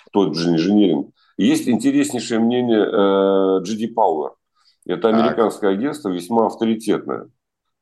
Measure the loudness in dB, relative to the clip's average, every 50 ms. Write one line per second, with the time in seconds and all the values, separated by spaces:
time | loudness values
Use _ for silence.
0 | _ _ 0 0 0 0 0 -2 0 0 0 2 2 2 4 4 4 4 2 0
1 | -4 -8 _ _ _ _ _ -2 0 2 2 0 0 -2 -2 0 0 0 2 2
2 | 0 0 -4 -8 -6 -4 -2 0 0 2 0 0 0 2 2 2 2 2 2 2
3 | 2 4 4 4 2 4 2 2 2 2 0 0 -2 -4 -6 -6 -6 -6 -2 0
4 | 0 0 0 -2 -6 -8 -12 _ _ _ _ _ _ _ _ _ _ -8 -6 -2
5 | 0 0 2 2 2 0 2 0 0 0 0 -2 -2 -2 0 0 -4 -6 -6 -6
6 | -6 -6 -6 -6 -6 -2 0 0 0 0 -2 -2 -2 -2 -2 -2 -2 -2 -2 -2
7 | -4 -8 -10 -10 -10 -16 _ _ _ _ _ _ _ _ _ _